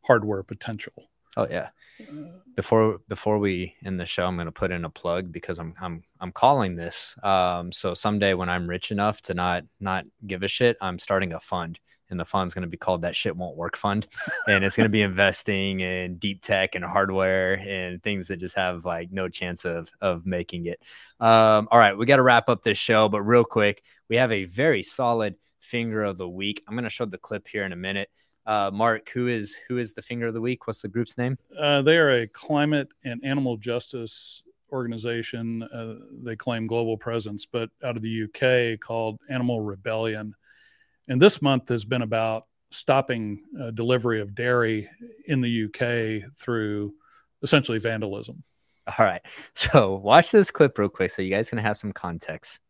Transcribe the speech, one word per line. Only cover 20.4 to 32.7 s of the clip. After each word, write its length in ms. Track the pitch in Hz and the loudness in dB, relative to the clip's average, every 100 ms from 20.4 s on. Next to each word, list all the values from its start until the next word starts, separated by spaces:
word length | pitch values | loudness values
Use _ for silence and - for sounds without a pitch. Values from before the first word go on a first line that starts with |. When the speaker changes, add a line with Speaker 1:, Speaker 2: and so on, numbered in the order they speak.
| 87 87 85 | -6 -8 -8
Speaker 2:
it. 160 | 85 - - - _ | -10 -16 -20 -20 _
Um, 480 | 117 113 110 107 110 | 6 8 8 6 8
all 80 | 117 | 8
right, 180 | 107 98 | 8 6
we 80 | 120 | 4
gotta 180 | 139 | 6
wrap 260 | 127 117 - | 8 6 4
up 140 | 117 | 0
this 140 | 113 98 | 2 0
show, 300 | - 110 110 | 4 4 6
but 140 | 104 | 2
real 240 | 101 120 113 | 4 4 6
quick, 380 | 113 104 101 _ _ _ | 4 2 0 _ _ _
we 80 | 117 | 2
have 160 | 127 | 2
a 100 | 104 | 0
very 400 | 92 95 156 117 | -4 0 2 2
solid 520 | 92 - 123 117 104 95 _ _ | -2 -2 0 2 0 -6 _ _
finger 420 | - 120 117 107 | -8 -6 -4 -2
of 140 | 101 90 | -4 -4
the 100 | 90 | -10
week. 340 | 90 101 104 - | -6 -6 -6 -8
I'm 80 | 113 | -8
gonna 140 | 117 | -8
show 160 | - 113 | -6 -8
the 120 | 90 | -10
clip 300 | - 104 - | -10 -10 -8
here 160 | 107 | -8
in 80 | 98 | -6
a 60 | 87 | -6
minute. 320 | 95 98 101 _ _ _ 110 | -6 -6 -8 _ _ _ -2
Uh, 260 | 107 98 | 0 0
Mark, 340 | 101 113 110 - | 2 2 0 -4
who 140 | 123 123 | -4 -2
is, 280 | 117 101 - - | -2 -4 -12 -6
who 80 | 123 | -6
is 160 | 113 | -6
the 80 | - | -10
finger 260 | - 120 117 | -10 -6 -4
of 60 | |
the 80 | 113 | -4
week? 240 | 117 123 - | -4 -4 -6
What's 160 | 107 | -8
the 60 | 104 | -6
group's 300 | 113 117 - | -4 -4 -2
name? 200 | 123 131 _ - | -4 -4 _ -2
Speaker 1:
Uh, 240 | 147 143 | 2 4
they 120 | 139 165 | 6 6
are 140 | 151 123 | 6 4
a 40 | 113 | 0
climate 640 | - - 147 151 | -10 -2 0 2